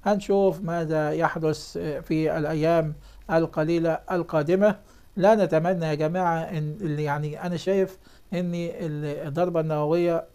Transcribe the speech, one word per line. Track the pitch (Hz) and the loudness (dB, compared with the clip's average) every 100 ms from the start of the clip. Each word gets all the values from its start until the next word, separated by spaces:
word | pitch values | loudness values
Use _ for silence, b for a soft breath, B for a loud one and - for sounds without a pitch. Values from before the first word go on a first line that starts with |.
هنشوف | 202 202 202 196 196 185 | 0 -2 2 4 4 2
ماذا | 190 170 160 156 151 | -4 -4 0 0 0
يحدث، | 156 165 170 156 147 - 170 | 0 0 0 -2 -2 -6 -8
آه، | 165 143 | -6 -6
في | - 156 156 160 | -2 0 0 0
الأيام | 151 156 160 170 160 151 b b - | -2 0 2 2 0 -6 b b 0
القليلة | 165 160 165 156 170 165 156 - | 0 0 -2 0 2 0 -2 -2
القادمة. | 180 165 160 147 190 208 202 - b b - | -4 0 0 2 4 4 2 -8 b b 2
لا | 185 | 4
نتمنى | 220 175 160 165 185 160 | 4 4 2 2 0 -2
يا | |
جماعة | 151 156 180 180 165 | 0 0 0 0 0
إن، | 165 165 151 151 | -2 -6 -6 -6
يعني، | 175 147 151 147 151 151 | -4 -2 -2 -2 -4 -6
أنا | 180 170 | -6 -4
شايف | - 196 190 - b b - | 0 2 0 -4 b b -8
إن | 175 180 | -4 -2
ال-، | 170 170 - 170 151 151 147 151 | -4 -6 -6 -6 -4 -4 -6 -6
الضربة | 143 180 170 | -2 0 0
النووية | 160 151 151 170 175 165 - | 0 0 2 2 2 0 -4